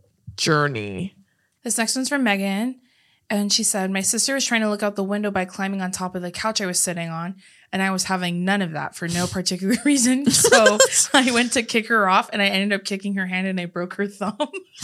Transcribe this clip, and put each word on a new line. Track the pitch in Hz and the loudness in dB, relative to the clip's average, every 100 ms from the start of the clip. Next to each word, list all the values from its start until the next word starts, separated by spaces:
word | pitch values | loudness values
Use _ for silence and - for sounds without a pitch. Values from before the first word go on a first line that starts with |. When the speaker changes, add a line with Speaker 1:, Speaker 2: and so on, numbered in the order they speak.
| _ _ - - | _ _ -16 -4
Speaker 1:
journey. | - 151 147 120 104 95 190 - _ _ _ _ | 0 2 2 -2 -6 -6 -8 -10 _ _ _ _
Speaker 2:
This | 240 226 | -6 -2
next | 220 262 | -2 -2
one's | 262 | -2
from | 285 | 0
Megan. | 233 196 196 196 247 262 _ _ _ _ - | 0 0 0 -2 -4 -6 _ _ _ _ -4
And | 202 202 | -2 0
she | 196 | 0
said, | 220 208 190 | 0 -2 -2
"My | 190 | -2
sister | 196 226 - 269 | -2 0 0 0
was | 247 | 0
trying | 233 | 0
to | 214 | 0
look | 208 | 0
out | 208 202 | -2 -2
the | |
window | 196 208 208 | -2 -2 -2
by | 196 185 | -2 -4
climbing | 196 196 196 | -4 -6 -4
on | 185 | -4
top | 185 185 180 | -4 -6 -6
of | |
the | 175 | -8
couch | 175 220 220 | -4 -4 -2
I | 190 | -2
was | 180 | -2
sitting | - 175 170 | -2 -2 -6
on. | 165 175 190 - - _ | -6 -8 -10 -16 -20 _
And | 180 | -2
I | 190 | 0
was | 185 - | 0 -2
having | 185 180 175 | -2 -2 -2
none | 180 202 | 0 0
of | 180 | 0
that | 151 147 - | -4 -8 -6
for | 170 | -4
no | 170 180 | -2 -2
particular | 190 180 180 190 240 | -2 -4 -2 0 2
<laughs> | 294 | 4
reason. | 285 240 254 285 | 4 4 2 4
So | - - 254 220 208 - - | 4 8 8 8 6 4 4
Speaker 1:
<laughs> | - | 2
Speaker 2:
I | 277 262 | 4 4
went | 240 247 | 2 2
to | 262 | 0
kick | 233 233 220 | 0 -2 0
her | 233 190 | 2 4
off | 196 - | 2 2
and | 214 | 0
I | 196 | 0
ended | 196 202 196 | 0 0 -2
up | |
kicking | - 196 202 | -2 -6 -4
her | 196 185 | -4 -2
hand | 185 190 | -2 -2
and | 185 | -2
I | 175 | -4
broke | 175 180 - | -6 -6 -4
her | 202 | -6
thumb." | 202 202 214 | -4 -6 -4
<laughs> | 294 381 - - | -6 -6 -18 -4